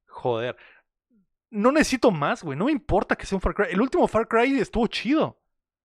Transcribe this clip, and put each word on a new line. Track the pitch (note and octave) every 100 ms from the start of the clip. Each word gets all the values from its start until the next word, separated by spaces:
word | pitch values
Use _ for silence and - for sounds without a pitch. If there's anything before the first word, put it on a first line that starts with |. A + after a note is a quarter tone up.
| _
Joder. | - B2+ A2+ B2 - - _ _ _ _ A3+ _ _ _
No | G#3+ A#3
necesito | D4+ - C4 C4
más, | D#3+ D3 A#3
güey. | E3 B2+
No | A#3+
me |
importa | D4+ - F#3 G#3+ A3+
que | -
sea | F#3+
un |
Far | F#3+ E3
Cry. | F#3+
El | F#3
último | C4+ F4+ A#3
Far | G#3+ A3+
Cry | A3+ C4 C4+
estuvo | F#3 G#3+ A#3
chido. | - A3 D#4 D3+ - _ _ _ _